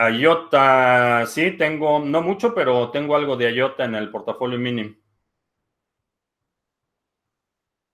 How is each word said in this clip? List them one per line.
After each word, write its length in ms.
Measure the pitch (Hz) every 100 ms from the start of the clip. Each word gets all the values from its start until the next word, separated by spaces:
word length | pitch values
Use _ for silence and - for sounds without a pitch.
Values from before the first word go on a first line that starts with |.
| 117
iota, 1160 | 113 151 165 - 143 135 131 127 123 123 120 113
sí, 240 | 143 175
tengo, 480 | 185 156 156 151 147
no 240 | 147 160
mucho, 320 | 170 196 233
pero 360 | 226 135 123 120
tengo 240 | 143 147
algo 220 | 147 143 123
de 160 | 120
iota 320 | 123 131 -
en 100 | 123 107
el 140 | 104
portafolio 480 | 107 113 110 123 123
mini. 400 | 123 120 107 - _ _ _ _ _ _ _ _ _ _ _ _ _ _ _ _ _ _ _ _ _ _ _ _ _ _ _ _ _